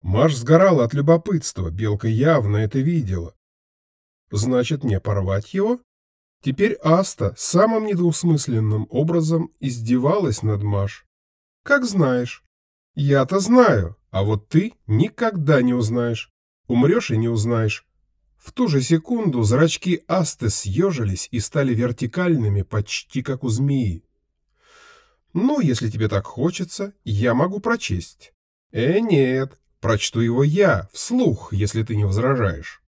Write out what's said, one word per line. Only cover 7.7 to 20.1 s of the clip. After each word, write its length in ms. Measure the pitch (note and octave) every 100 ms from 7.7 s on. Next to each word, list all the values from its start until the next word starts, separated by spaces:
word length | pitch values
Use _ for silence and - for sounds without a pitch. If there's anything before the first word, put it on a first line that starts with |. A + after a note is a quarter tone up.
| A3+ G#3+
недвусмысленным 1000 | F#3+ F3 D#3+ E3+ D#3 C3+ A2+ A2 G#2+ -
образом 640 | B2 D#3 E3+ D#3 E3 - _
издевалась 800 | C3+ A#2+ A2+ B2 C3+ G3 E3+ G#2+
над 220 | G#2+ G2+
Маш. 420 | G#2 G2+ G2 - _ _ _ _ _ _
«Как 220 | - C#4 B3
знаешь. 580 | G3 C#3+ B2 B2 - _ _ _ _ _ -
Я-то 440 | C#3 C#3 C3+ F#3+
знаю, 560 | G3 B3 A#3 B2 E2+ - _
а 140 | F#2
вот 260 | G2 G#2+ _
ты 240 | D3+ G#3+ _ -
никогда 760 | A2 G3+ - A#3 G3 D3 D3
не 140 | B2 B2
узнаешь. 560 | A2 A#2+ A#2 A2+ - _ _ _ _
Умрешь 440 | A#2+ C#3 G#3+ -
и 60 | A2
не 120 | A2+
узнаешь». 560 | A2+ A2 A#2 A2 - _ _ _ _ _ _
В 160 | -
ту 140 | - A#3+
же 140 | C#3+
секунду 600 | C3 E3 - A#3+ G#3 B2
зрачки 600 | G#2+ B2 E3 - F3+ F3
Асты 420 | _